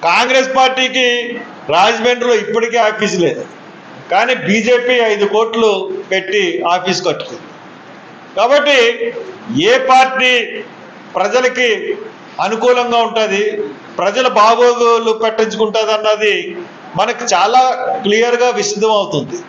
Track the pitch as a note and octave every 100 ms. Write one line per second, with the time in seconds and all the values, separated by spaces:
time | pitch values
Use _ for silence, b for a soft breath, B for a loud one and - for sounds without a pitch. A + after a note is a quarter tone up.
0 | D#3+ F#3 B3 C4 C4 C4 C4 C4 B3+ B3+
1 | B3 A#3+ A#3+ A#3 - - - D#3 G3+ A#3
2 | A3+ B3 B3 A3+ G3 A3+ A#3 A#3 G#3+ G#3
3 | G#3 F3+ E3 B2 - - - - - -
4 | - F3+ A#3 B3+ B3+ G#3 A3 B3 A#3+ B3+
5 | A3+ G#3 G3+ G#3 A3+ A3+ A3 G3 F#3 -
6 | - F#3+ F#3 G3+ F3+ E3+ E3+ F3+ F3+ F3
7 | F3+ D#3 - A#2 - - - - - -
8 | - - - - A#3 C#4+ C#4+ C#4 A#3 A#3+
9 | A#3 - - - - B2 F3+ B3+ C4 C4
10 | C4 C4 B3+ B3 A3 - - - - -
11 | - F3+ G3 A#3 B3+ A#3+ B3 G3+ - -
12 | - - - - F3 A3 B3 B3 A#3+ A#3
13 | A3+ A3+ G#3+ G3 G#3 G#3+ - - - -
14 | F3+ G#3 B3+ - G#3+ A3+ B3 A#3+ A#3 A#3
15 | A3+ A3 A3 A3 A3 F#3+ A3 A3 G#3+ G#3+
16 | G#3+ G#3+ G#3+ F#3 F3+ F3 - - - E3+
17 | G#3+ A#3+ A#3+ F#3 G3 B3 B3+ A#3 - -
18 | G3 G#3+ A#3+ A#3+ B3 G#3 G3+ G3+ A3 G#3+
19 | F#3+ D3+ B2+ E4+